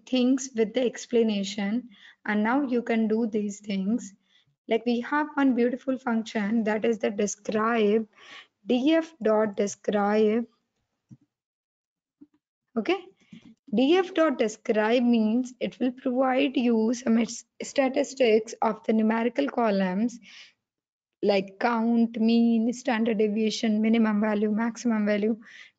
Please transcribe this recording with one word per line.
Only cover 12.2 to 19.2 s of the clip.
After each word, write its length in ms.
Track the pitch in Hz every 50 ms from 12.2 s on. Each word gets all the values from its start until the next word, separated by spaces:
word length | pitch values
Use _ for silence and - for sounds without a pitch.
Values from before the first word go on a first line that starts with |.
| - - _ _ _ _ _ _ _ _ _ 233
Okay, 200 | 208 - 349 392 359 - - _ _ _ - - - - - _ _ - -
D 220 | 208 254 269 339
F 180 | 370 370 370 -
dot 240 | - 320 320 269 254
describe 640 | 247 214 220 - _ - 233 214 214 214 233 262 240
means 500 | 240 240 233 220 214 220 247 254 247 - -
it 220 | - 214 - -
will 100 | 247 262
provide 680 | 247 254 - 262 247 247 269 262 254 254 285 285 254
you 380 | 285 240 247 233 220 220 220 247
some 240 | 233 - 240 226 226
s-, 280 | 233 220 - - - _ _ _
statistics 920 | - - - - 269 262 269 294 277 - - - 262 233 214 220 220 226 - - -
of 220 | 226 214 208 -
the 80 | - 220
numerical 560 | 220 220 214 220 226